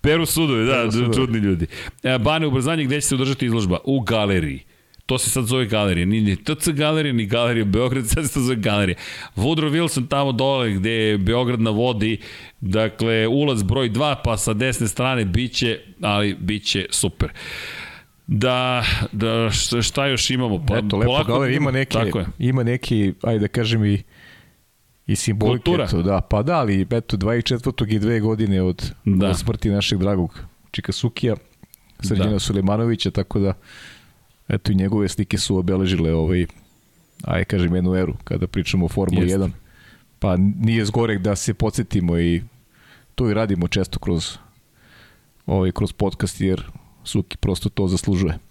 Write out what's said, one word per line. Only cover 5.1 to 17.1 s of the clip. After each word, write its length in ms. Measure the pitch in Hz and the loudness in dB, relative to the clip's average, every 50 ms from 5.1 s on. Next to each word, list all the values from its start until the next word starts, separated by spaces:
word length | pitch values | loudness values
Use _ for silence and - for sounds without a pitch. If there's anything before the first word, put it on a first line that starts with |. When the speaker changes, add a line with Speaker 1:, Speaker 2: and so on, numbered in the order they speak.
| 127 127 | -4 -2
Speaker 1:
se 120 | - - | -2 -2
sad 140 | - 131 123 | -2 -2 0
zove 220 | 107 127 131 127 | 0 0 0 0
galerija. 400 | 101 110 107 104 101 90 85 87 | 0 0 0 2 2 2 2 2
Ni, 140 | 95 104 110 | 2 2 2
ni 160 | 107 101 95 | 2 0 0
T 180 | - - - 151 | -2 -2 -4 -4
C 180 | 151 - 175 156 | -2 -2 -2 0
galerija, 400 | 143 151 151 156 156 156 147 127 | 0 0 0 2 0 0 0 0
ni 140 | 117 110 | 0 0
galerija 380 | 98 110 117 120 120 120 117 110 | 0 0 0 2 2 2 2 2
Beograd, 440 | 101 95 110 123 127 131 135 123 110 | 2 2 2 2 2 0 -2 -2 0
<laughs> 0 | |
sad 180 | - - 156 | -2 -2 -2
se 80 | 135 - | -2 -2
to 60 | 143 | 0
zove 160 | 127 123 127 | 0 0 0
galerija. 400 | 113 101 110 104 104 101 92 87 - - - - - - - - | 0 0 0 2 2 2 0 0 -4 -8 -14 -14 -14 -16 -12 -4
Woodrow 340 | - 98 131 165 156 156 156 | -2 0 0 0 0 0 0
Wilson 380 | 143 160 170 139 - 139 123 - | 0 0 0 0 0 -2 -2 0
tamo 240 | 139 139 139 139 127 | 0 0 0 0 0
dole 380 | 113 131 135 139 131 123 113 101 | 0 0 0 2 0 0 0 0
gde 180 | 95 92 113 117 | 0 0 0 0
je 260 | 113 110 107 107 101 | 2 2 2 2 2
Beograd 420 | 95 95 113 123 127 120 123 117 | 2 2 2 2 2 0 0 0
na 100 | 113 110 | 0 2
vodi, 480 | 107 104 117 127 123 110 104 110 113 101 - - - - - - - _ | 2 2 2 0 0 0 0 -2 -2 -4 -6 -14 -18 -18 -20 -20 -14 _
dakle, 680 | - 92 92 110 110 110 - - 113 117 113 113 110 | -4 0 2 2 2 0 0 -2 0 2 2 2 2
ulaz 360 | 113 120 143 147 147 131 110 101 | 2 2 2 2 2 2 0 0
broj 260 | 95 - 135 131 120 | 0 0 0 0 0
dva, 260 | 101 113 147 151 139 | 0 0 0 0 0
pa 200 | - - 120 113 | -2 -2 -2 -2
sa 160 | 104 - - 113 | -2 0 -2 0
desne 360 | 104 127 131 123 - 120 104 | 0 0 0 0 0 -2 -2
strane 360 | - - 123 131 131 123 110 | -2 0 0 0 0 0 0
biće, 540 | 95 87 107 123 120 - - 123 117 110 - - - 95 - | 0 0 0 -2 0 -2 0 0 0 0 -2 -6 -18 -14 -6
ali 340 | - 104 104 104 104 104 92 | -2 0 0 2 2 0 0
biće 520 | - - 90 104 104 - - - 98 90 - | -2 -2 -4 -4 -2 -2 -2 -2 -2 -2 -2
super. 380 | - - - 95 | -4 -2 -2 -2